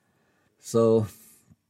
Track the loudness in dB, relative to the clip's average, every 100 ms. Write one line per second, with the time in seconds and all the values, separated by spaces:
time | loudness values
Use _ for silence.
0 | _ _ _ _ _ _ -6 0 2 0
1 | -2 -12 -20 _ _ _ _